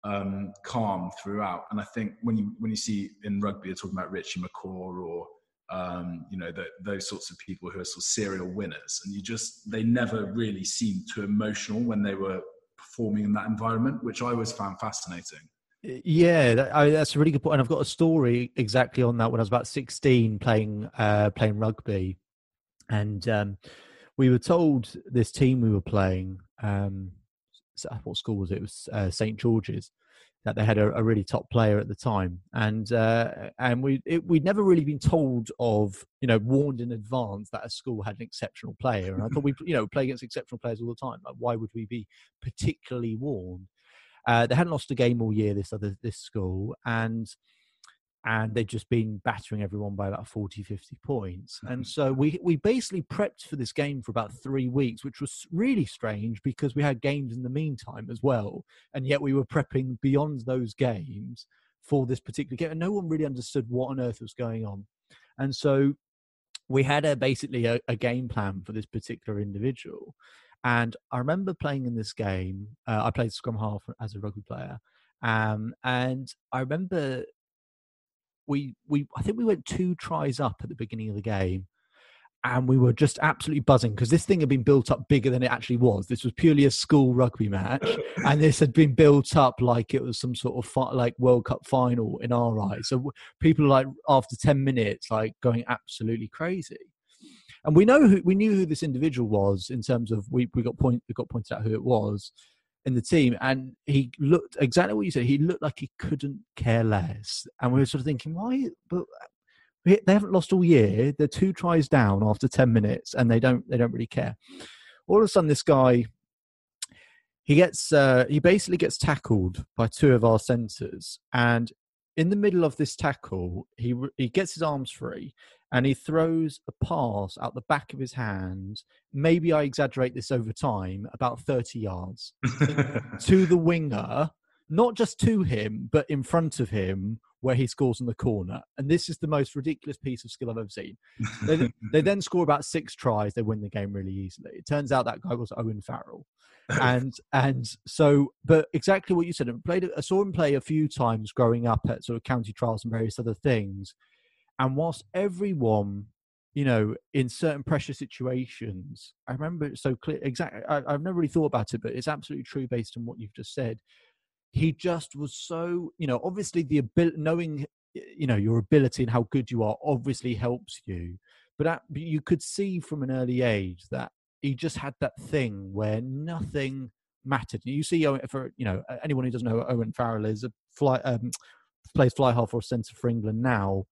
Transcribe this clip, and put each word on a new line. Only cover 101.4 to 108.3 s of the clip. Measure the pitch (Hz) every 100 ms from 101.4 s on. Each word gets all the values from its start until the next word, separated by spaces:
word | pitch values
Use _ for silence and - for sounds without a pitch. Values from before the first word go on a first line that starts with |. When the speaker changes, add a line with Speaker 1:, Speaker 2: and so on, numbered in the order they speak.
| 107
Speaker 2:
out | 110
who | 110
it | 110
was | 127 117 107 101 - _ _ _ _ _ -
in |
the | 127
team, | - 170 131 117
and | 131 131 131 -
he | - 139 127 -
looked | 139 170 - -
exactly | 139 175 185
what | 214
you | 196
said. | 135
He | 123 139
looked | 160 180
like | 151 -
he | 143 _
couldn't | - 143 143 135 _ -
care | 117 117
less, | 113 104 85 104 104 - - _
and | 123
we | 127
were |
sort | 135 143
of | 127
thinking, | 135 151